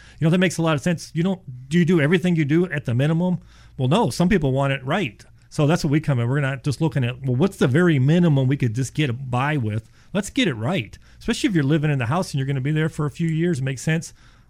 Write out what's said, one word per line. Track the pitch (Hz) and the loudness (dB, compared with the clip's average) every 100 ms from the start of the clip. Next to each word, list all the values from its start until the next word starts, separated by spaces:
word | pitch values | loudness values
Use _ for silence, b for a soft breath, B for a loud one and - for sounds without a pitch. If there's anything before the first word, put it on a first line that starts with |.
| B B | B B
you | 160 | 2
know, | |
that | 180 | 4
makes | 185 - | 2 0
a | |
lot | 165 147 | 0 0
of | |
sense. | 180 165 - 160 | -2 -4 -4 -4
You | |
don't, | 180 185 - 123 - | -2 -4 -10 -18 -2
do | 170 | 2
you | 160 | 4
do | 175 | 4
everything | 143 185 180 165 | 4 2 2 0
you | 139 | 2
do | 160 180 | 2 0
at | 147 - | -4 -2
the | |
minimum? | 120 147 165 180 175 b b b - | 0 0 0 0 -4 b b b -4
Well, | 127 | 0
no, | 190 185 | 2 0
some | - 180 | 0 0
people | 196 139 | 2 0
want | 131 139 | 0 0
it | 135 127 | -2 -4
right. | 185 143 95 - - b | -4 -4 -8 -20 -20 b
So | - 143 | 0 2
that's | 170 | 2
what | 156 | 2
we | 151 | 0
come | 151 123 | 0 0
in. | 117 | 0
We're | 143 | -2
not | 135 135 | -2 -4
just | - 113 | -4 -2
looking | 160 147 | -2 0
at, | 120 123 | -2 -4
well, | 135 123 | -4 0
what's | 196 - | 0 2
the | 160 | 2
very | 139 180 147 | 4 4 4
minimum | 135 175 170 135 131 | 4 4 4 4 2
we | 143 | 0
could | 123 | 0
just | 113 127 - | -2 -4 -2
get | 151 117 131 | -4 -4 -4
by | 123 139 151 | -2 -2 -2
with? | 107 107 - b b | -2 -6 -8 b b
Let's | 190 196 | -6 -4
get | - 208 | -2 -2
it | 113 | -2
right, | 120 185 101 - b b | -4 -4 -6 -14 b b
especially | - 240 294 | -6 -2 0
if | 170 | 2
you're | |
living | 135 156 151 | 2 2 0
in | 139 | -2
the | 117 | -2
house | 165 180 | -2 -2
and | 139 | -4
you're | 135 | -4
gonna | 143 | -4
be | 135 | -2
there | 156 156 | -2 -2
for | - 151 | -2 -6
a | |
few | - 165 | -2 -2
years. | 156 175 147 | 0 -2 -2
It | |
makes | 131 131 | -4 -4
sense. | - 160 - b b b | -2 -2 -4 b b b